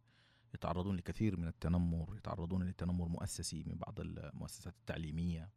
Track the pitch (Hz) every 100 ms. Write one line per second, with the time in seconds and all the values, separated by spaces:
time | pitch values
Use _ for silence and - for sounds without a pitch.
0 | _ - - - _ - 80 85 95 92
1 | - - 110 90 82 - 80 87 87 85
2 | 80 104 - - 85 92 90 90 87 90
3 | 85 85 - - 85 80 80 85 - -
4 | 82 82 76 67 73 - 90 - - 82
5 | 80 80 87 82 85